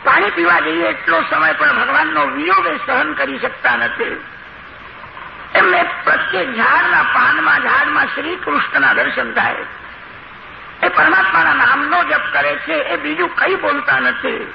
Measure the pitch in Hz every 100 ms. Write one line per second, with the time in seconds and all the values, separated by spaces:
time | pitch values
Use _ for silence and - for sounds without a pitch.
0 | 277 277 392 330 330 - 156 160 170 -
1 | - 165 156 156 151 - 151 - 269 277
2 | 302 311 277 262 320 381 370 285 - 254
3 | 294 302 277 269 - - 262 - - -
4 | 233 - - - - - - - - -
5 | - - - - - - 370 349 - -
6 | - - - 185 175 226 220 302 339 -
7 | - - 285 311 302 - 254 262 - -
8 | 254 - - 359 - 147 - - - -
9 | - - - - - - - - - -
10 | - - - - - - - - - -
11 | - - - - - - - 285 294 349
12 | 339 302 285 285 285 285 - 311 - -
13 | 294 311 349 - - 190 302 285 285 -
14 | 254 - 131 113 -